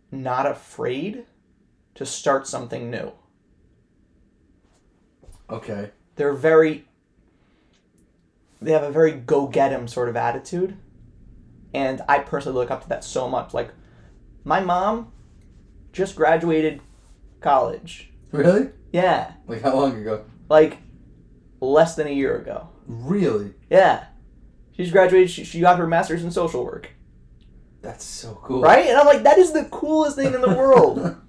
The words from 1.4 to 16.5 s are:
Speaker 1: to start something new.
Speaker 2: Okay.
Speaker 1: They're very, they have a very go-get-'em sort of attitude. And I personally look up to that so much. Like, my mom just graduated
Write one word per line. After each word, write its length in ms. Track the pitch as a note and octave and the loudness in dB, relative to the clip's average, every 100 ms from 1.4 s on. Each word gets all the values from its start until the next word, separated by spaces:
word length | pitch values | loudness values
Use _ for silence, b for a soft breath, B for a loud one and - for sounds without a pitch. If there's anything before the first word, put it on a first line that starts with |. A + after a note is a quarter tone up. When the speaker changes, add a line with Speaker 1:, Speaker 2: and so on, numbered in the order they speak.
| _ _ _ _ _ | _ _ _ _ _
Speaker 1:
to 100 | - C3+ | -16 -12
start 400 | - - C3+ - | -6 -2 -2 -4
something 440 | B2+ A#2+ B2 A#2 | -12 -12 -12 -10
new. 220 | A#2 - - _ _ _ _ _ _ _ _ _ _ _ _ _ _ _ _ _ _ _ _ - - - | -12 -12 -18 _ _ _ _ _ _ _ _ _ _ _ _ _ _ _ _ _ _ _ _ -20 -20 -14
Speaker 2:
Okay. 400 | A2+ - G#2 G2+ _ _ - | -14 -12 -12 -12 _ _ -6
Speaker 1:
They're 160 | C#3+ | -4
very, 540 | C#3 D#3 D#3+ D#3+ D3 _ _ _ _ _ _ _ _ _ _ _ _ _ _ _ _ _ _ | 0 4 4 4 0 _ _ _ _ _ _ _ _ _ _ _ _ _ _ _ _ _ _
they 120 | - | -2
have 100 | D#3 | -2
a 80 | C#3+ | 0
very 220 | D3+ D#3+ | 0 0
go-get-'em 760 | C#3+ A#2+ D3 C#3 D3 C3+ C3 A#2+ | 0 -2 -2 0 0 0 -2 -8
sort 200 | B2+ A#2+ | -6 -4
of 80 | A#2 | -4
attitude. 600 | A#2+ C3+ - F3 F#3+ - - - - _ - - - - - | -4 -6 -8 -6 -6 -8 -20 -20 -20 _ -20 -20 -20 -20 -12
And 260 | C#3 C3+ C3+ - | -6 -6 -6 -2
I 100 | D3 | -2
personally 380 | - D3 C3+ B2+ | -2 -8 -6 -4
look 120 | A#2+ | -4
up 120 | C3 | -6
to 60 | - | -8
that 160 | - | -10
so 240 | - C3+ B2+ | -6 -6 -4
much. 260 | B2+ - | -6 -6
Like, 160 | B2 - - b b b b - - | -10 -10 -14 b b b b -20 -16
my 160 | C#3 F3 | -4 -2
mom 520 | F3+ F3+ G3 A3+ A3+ - - - - - _ - - | 0 -2 -2 -4 -10 -20 -20 -20 -20 -20 _ -20 -18
just 240 | - F#3+ - | -8 -6 0
graduated 640 | D#3 E3 E3+ | 2 2 0